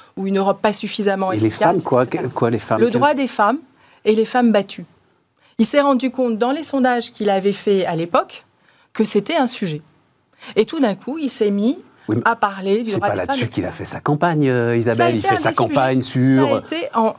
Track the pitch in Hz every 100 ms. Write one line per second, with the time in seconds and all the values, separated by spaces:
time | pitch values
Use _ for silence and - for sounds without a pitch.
0 | - - 190 196 196 190 220 208 208 -
1 | 202 190 190 110 - - 208 185 - 123
2 | 127 165 127 - 117 117 - 110 240 233
3 | 285 285 262 - 208 277 - _ _ _
4 | 214 220 220 247 240 208 196 - 175 _
5 | _ _ _ _ _ - 220 294 285 262
6 | 262 254 247 220 247 294 302 277 254 240
7 | 233 - 202 196 196 196 - 196 175 165
8 | 170 269 - - _ _ _ _ _ -
9 | 214 208 202 330 247 - 185 151 - _
10 | _ _ _ _ - - 220 330 247 196
11 | - 302 277 - 208 202 220 349 - _
12 | - 107 208 226 208 190 190 208 226 196
13 | 202 98 90 269 117 - 87 - - -
14 | - 147 170 156 139 123 117 117 117 113
15 | - 117 - - - - 127 285 131 131
16 | 123 131 131 131 135 113 - 320 339 -
17 | 220